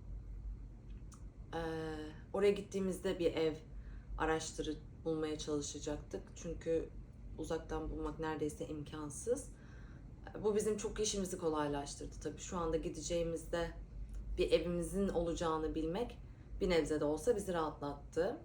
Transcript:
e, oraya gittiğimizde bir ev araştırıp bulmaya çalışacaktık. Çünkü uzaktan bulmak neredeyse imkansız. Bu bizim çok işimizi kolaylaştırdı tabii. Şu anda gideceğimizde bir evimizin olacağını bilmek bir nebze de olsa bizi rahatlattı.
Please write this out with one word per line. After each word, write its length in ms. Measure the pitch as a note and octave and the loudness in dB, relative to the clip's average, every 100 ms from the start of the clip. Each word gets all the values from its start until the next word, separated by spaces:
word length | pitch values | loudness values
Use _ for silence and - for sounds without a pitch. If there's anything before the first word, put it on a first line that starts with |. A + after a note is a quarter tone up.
| - - - - - - - - - - - - - - - | -8 -8 -8 -8 -6 -8 -10 -12 -12 -12 -12 -12 -14 -12 -8
e, 80 | E3 E3 D#3+ D#3+ D#3 D3+ - - | -4 -2 -2 -2 -4 -6 -10 -4
oraya 180 | G3 G3+ | 6 6
gittiğimizde 680 | G3 - G3 F#3+ F3 F#3+ E3+ | 6 0 0 0 2 0 4
bir 140 | E3 | 4
ev 200 | - D#3+ D3+ - - - - - - | 6 2 2 -6 -10 -10 -12 -8 0
araştırıp 600 | D#3 D#3+ - - D#3 D3+ - - E3 | 2 2 0 -4 -2 -4 -8 -6 0
bulmaya 320 | D#3+ D#3 D3+ | 2 0 -2
çalışacaktık. 840 | - D3 D3 D3 D3+ D3 - F#3+ - - | 0 0 0 -4 -4 -4 -4 -8 -8 -8
Çünkü 540 | E3+ D#3 E3 E3 - - - - - - | -6 -4 2 2 2 -6 -12 -12 -10 -6
uzaktan 520 | D#3 D#3+ - D#3 D3+ | -2 -2 0 -2 -2
bulmak 300 | D3+ D#3 D3+ | -2 -2 0
neredeyse 480 | D#3+ D3+ D3+ D3+ E3 | -2 0 0 -2 -4
imkansız. 840 | D#3 D3 D#3 D3+ - A3+ C4+ - - - - - - - - - - | -4 -6 -6 -6 -4 0 0 0 -12 -14 -14 -12 -14 -14 -12 -10 0
Bu 120 | G3+ G#3 | 2 4
bizim 220 | G#3 G#3 | 4 2
çok 220 | G#3+ G#3 | -2 0
işimizi 380 | G#3+ G3+ F3+ F#3 | 0 2 0 2
kolaylaştırdı 760 | E3 D#3 D3 C#3+ D3 - C#3+ - | 2 4 2 2 -2 -6 -8 -6
tabii. 160 | D#3 D3 | -6 -6
Şu 180 | - F#3+ | -4 -2
anda 200 | E3 E3 | 2 2
gideceğimizde 920 | E3+ D#3 D3 E3+ E3 D#3+ - E3+ E3 - - - - - - - | 0 -4 0 0 2 -2 -2 0 0 -4 -10 -8 -8 -6 -4 2
bir 140 | F3 | 6
evimizin 560 | E3 E3 F3 D#3+ F#3 G3 | 6 6 2 2 2 4
olacağını 680 | E3+ E3+ D#3+ E3+ D#3+ D#3 D#3 | 4 2 2 2 2 2 0
bilmek 420 | D#3 F#3 A#3+ - - - - - | 0 0 -2 -4 -14 -14 -10 0
bir 80 | F#3+ | 6
nebze 300 | E3 D3 D3+ | 6 6 4
de 60 | D3+ | 4
olsa 300 | D3+ - G#3+ | 4 4 4
bizi 180 | F#3 | 4
rahatlattı. 840 | F3 D#3+ D3 C#3+ C#3+ - D#3+ F#3+ C#4 | 2 2 0 -4 -4 -4 2 2 0